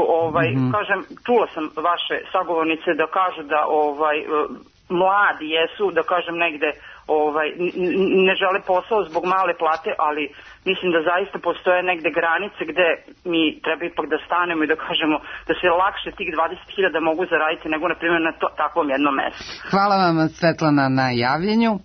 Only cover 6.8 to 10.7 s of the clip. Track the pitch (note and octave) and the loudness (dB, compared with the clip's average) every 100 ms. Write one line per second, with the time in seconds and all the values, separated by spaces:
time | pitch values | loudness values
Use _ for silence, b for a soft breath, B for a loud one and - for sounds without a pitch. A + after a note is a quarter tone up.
6.8 | B B B D3+ D3+ D3+ D3+ D#3+ F3 F#3 | B B B 0 2 0 -2 -2 -4 -2
7.8 | F3+ E3+ F#3+ F#3+ F#3+ F#3 F#3 F#3+ - F3+ | 0 0 2 4 4 2 0 0 0 -2
8.8 | F3+ A3 D#3+ E3 F3+ F#3+ F#3 E3+ D#3+ D#3+ | 0 -2 0 -2 0 0 0 0 0 -2
9.8 | G#3+ - D3+ D3+ C#3+ B B B F#3 | -4 -2 -2 -2 -6 B B B -6